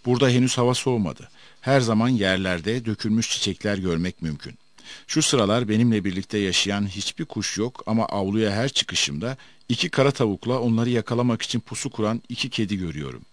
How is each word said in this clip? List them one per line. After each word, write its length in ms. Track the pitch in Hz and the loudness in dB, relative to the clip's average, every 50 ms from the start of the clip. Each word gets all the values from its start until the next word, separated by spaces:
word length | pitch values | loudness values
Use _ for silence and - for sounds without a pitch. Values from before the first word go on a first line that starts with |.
| - | 2
Burada 240 | 123 123 120 135 127 | 2 4 4 4 4
henüz 280 | 123 123 127 127 - | 6 4 4 4 2
hava 160 | 127 120 123 123 | 2 2 2 2
soğumadı. 560 | - - 135 123 113 98 78 - - - - - - - - - - | 2 0 0 0 0 0 -2 -4 -10 -16 -20 -20 -20 -20 -20 -20 -8
Her 200 | - 127 139 - | 0 4 4 4
zaman 280 | 123 113 113 107 113 127 | 4 4 4 4 4 4
yerlerde 760 | 131 107 98 95 95 95 95 92 90 87 78 101 117 131 113 | 2 2 2 2 2 2 2 0 -2 -2 -2 -2 -4 -2 -2
dökülmüş 440 | 113 104 - - 110 107 113 113 - | -4 -4 -2 -2 0 0 0 0 -2
çiçekler 480 | - - - 104 90 - - 104 101 | -4 -2 -2 -4 -4 -2 -2 -2 -2
görmek 440 | 98 92 92 85 82 87 92 - - | 0 0 0 0 0 0 -2 -4 -6
mümkün. 320 | 82 78 73 71 - 71 - - _ _ _ - - - - - - | -6 -6 -6 -6 -10 -16 -18 -18 _ _ _ -20 -20 -20 -20 -20 -12
Şu 140 | - - 160 | -2 -2 0
sıralar 480 | 156 - - 127 104 98 107 120 123 104 | 2 2 4 4 4 4 2 2 2 2
benimle 360 | 107 110 120 120 113 104 90 | 2 4 4 4 2 2 0
birlikte 320 | 101 90 95 95 _ - | -2 -4 -4 -6 _ -2
yaşayan 500 | 107 101 95 87 - - 98 101 101 101 | -2 0 0 0 0 0 0 -2 -2 -2
hiçbir 380 | 98 92 101 - - - - 165 | -4 -4 -6 -8 -8 -6 -8 -10
kuş 320 | - - 110 98 - - | -8 -6 -6 -6 -4 -4
yok 260 | 92 110 127 - - - | -4 -4 -4 -6 -8 -4
ama 200 | - 110 113 107 | -2 0 0 0
avluya 460 | - - 101 95 98 101 110 110 104 | -2 -2 -2 -2 0 0 2 0 2
her 180 | 98 107 131 139 | 0 0 -2 -2
çıkışımda 680 | - - - - 90 - - - 71 73 101 123 135 - - - - _ _ - | -2 -2 -4 -2 -2 -2 -2 -2 -4 -4 -6 -6 -8 -10 -14 -20 -20 _ _ -6
iki 200 | 120 - - 180 | -2 -2 -2 -2
kara 220 | - - 135 143 | 2 4 4 4
tavukla 480 | 139 - 123 107 98 - - 113 127 131 | 4 2 0 0 0 -2 -2 -2 -2 0
onları 300 | 117 120 113 113 117 123 | 0 2 2 2 2 2
yakalamak 520 | 120 113 104 - 120 120 123 123 117 110 | 0 0 0 0 0 2 2 2 0 0
için 180 | - - - 117 | -2 -4 -4 -4
pusu 300 | - - 117 - - - | -4 -6 -10 -8 -8 -6
kuran 320 | - - 107 107 113 117 - - | -4 -2 -2 0 -2 -2 -6 -10
iki 200 | 123 - - 127 | -8 -6 -6 -4
kedi 280 | - - 110 92 104 | -2 -4 -2 -2 -2
görüyorum. 440 | 92 90 85 73 76 71 67 62 57 - _ | -4 -4 -6 -6 -6 -8 -8 -10 -14 -18 _